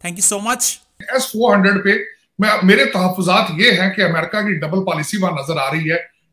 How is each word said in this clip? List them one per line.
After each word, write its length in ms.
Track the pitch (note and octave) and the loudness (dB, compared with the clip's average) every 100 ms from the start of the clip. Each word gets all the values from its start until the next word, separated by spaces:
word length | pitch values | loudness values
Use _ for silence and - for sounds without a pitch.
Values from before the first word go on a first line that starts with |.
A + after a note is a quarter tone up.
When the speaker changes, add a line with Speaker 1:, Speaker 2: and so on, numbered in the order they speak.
| F3 | -12
Speaker 1:
Thank 100 | F3 | -4
you 160 | F#3+ | -2
so 80 | G3+ G#3+ | -2 -2
much। 160 | B3+ - - _ - - | -2 -4 -6 _ -16 -4
Speaker 2:
एस 120 | C4 - | -2 -2
फ़ोर 300 | G#3+ A#3+ G3+ | 0 2 4
हंड्रेड 280 | F#3+ F#3+ | 4 2
पे 200 | G3 G#3+ - - _ - | 0 0 -4 -18 _ -2
मैं, 220 | G#3 G#3 | 0 4
मेरे 200 | F#3 A3 | 4 4
तहफुजात 640 | B3 F#3+ F#3 F#3 F3+ F#3+ - | 4 0 -2 0 2 2 0
ये 200 | D#3+ A#3 | 2 2
हैं 240 | F3+ F#3+ | 2 0
कि 80 | G3 | 0
अमेरिका 400 | F3+ E3 E3+ G#3+ | 0 0 -2 -2
की 120 | G#3 | -2
डबल 240 | E3 D3+ F#3+ | -4 -2 -2
policy 400 | F#3+ D#3 D3 G#3 | -2 -4 -4 -2
वहां 160 | F#3 | -2
नजर 240 | D3+ C3 D3 | -2 -4 -4
आ 120 | C3+ | -2
रही 180 | D#3 D#3 | -2 -2
है। 80 | E3+ - _ _ | -4 -6 _ _